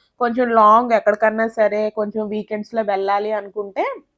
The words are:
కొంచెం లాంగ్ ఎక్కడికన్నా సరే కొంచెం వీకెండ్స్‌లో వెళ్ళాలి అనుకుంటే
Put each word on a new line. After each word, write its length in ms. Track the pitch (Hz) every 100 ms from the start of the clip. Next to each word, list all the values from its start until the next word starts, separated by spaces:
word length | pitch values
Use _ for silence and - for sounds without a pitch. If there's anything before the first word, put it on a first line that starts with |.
| _ -
కొంచెం 320 | 240 233 240
లాంగ్ 420 | 226 208 220 247
ఎక్కడికన్నా 560 | 220 208 208 220 220 226
సరే 420 | 226 208 208 214
కొంచెం 380 | 220 208 220 214
వీకెండ్స్‌లో 540 | 214 202 214 208 226
వెళ్ళాలి 500 | 208 196 196 202 214
అనుకుంటే 640 | 214 202 208 202 190 466 466 _